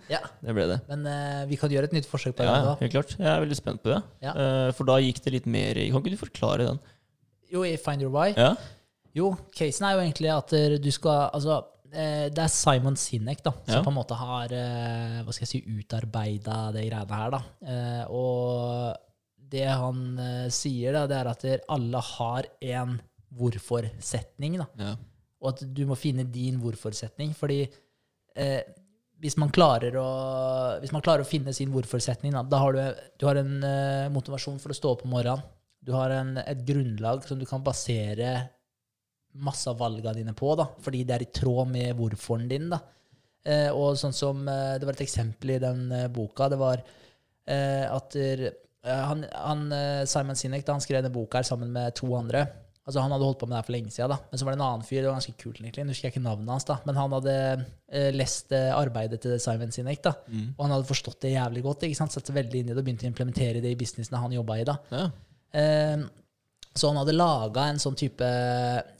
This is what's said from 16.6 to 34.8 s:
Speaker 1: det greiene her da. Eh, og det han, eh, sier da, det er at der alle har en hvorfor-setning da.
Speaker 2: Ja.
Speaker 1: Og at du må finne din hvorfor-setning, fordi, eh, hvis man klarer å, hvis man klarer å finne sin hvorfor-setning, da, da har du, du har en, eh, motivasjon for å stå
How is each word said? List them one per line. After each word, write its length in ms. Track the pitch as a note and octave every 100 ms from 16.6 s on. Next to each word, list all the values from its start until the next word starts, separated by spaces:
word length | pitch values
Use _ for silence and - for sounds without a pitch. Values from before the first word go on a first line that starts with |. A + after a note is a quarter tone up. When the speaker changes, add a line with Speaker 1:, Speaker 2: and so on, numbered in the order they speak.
| A2
Speaker 1:
det 160 | G#2+ A2
greiene 260 | A2 G2+ G#2+
her 140 | A2+
da. 120 | C3+ A#2+ -
Eh, 420 | D3+ B2 A#2+ A#2+ A#2
og 840 | B2 B2+ B2 B2 B2 A#2+ A#2+ A#2+ - _ _ _ _ C#3
det 160 | C3+ C3+
han, 500 | C3+ B2+ B2+ B2+ B2+
eh, 300 | B2 B2 B2
sier 420 | - D3 B2+ A#2+
da, 140 | B2+ C#3+
det 100 | C#3
er 120 | B2+
at 100 | B2
der 180 | C3 C3 -
alle 320 | D3 A#2 B2
har 440 | - - A#2 B2 - -
en 400 | C3+ B2 B2 A#2+ - _ -
hvorfor-setning 1300 | B2 A#2+ G#2+ - A#2+ A2 - - - - - C#3+ F3+
da. 80 | E3 -
Speaker 2:
Ja. 160 | G2+ - - _ _ _
Speaker 1:
Og 80 | C3
at 100 | C3 C3+
du 100 | C3 C#3
må 100 | C3
finne 280 | D3+ C3
din 340 | B2+ A#2+ B2+ B2+
hvorfor-setning, 760 | A#2 A2 A2 G#2+ A2 - D3+ D3+
fordi, 260 | D3 C#3+ C3+ - _ _ _ _ _ -
eh, 240 | C#3 C3+ - - _ _ _ _
hvis 160 | D#3 D3
man 120 | D3
klarer 440 | D#3+ E3 A#2 A#2+ C3
å, 840 | C3 C3 C3 C3 C3 C3 B2+ A2
hvis 120 | C3+
man 100 | D3+
klarer 220 | D#3+ D#3
å 40 | C#3
finne 240 | D#3 C3+
sin 160 | C3 C3+
hvorfor-setning, 600 | C3+ A#2+ B2+ A#2 A#2+ C#3+
da, 100 | C#3
da 160 | B2+ C#3
har 140 | C3+
du, 100 | C3+ C3+ - - -
du 80 | C#3+
har 100 | C#3
en, 180 | C#3 C#3
eh, 440 | C#3 C#3 C#3 C#3 C#3
motivasjon 500 | C#3+ B2 C3+ - C#3
for 120 | D3+
å 40 |
stå 140 | C#3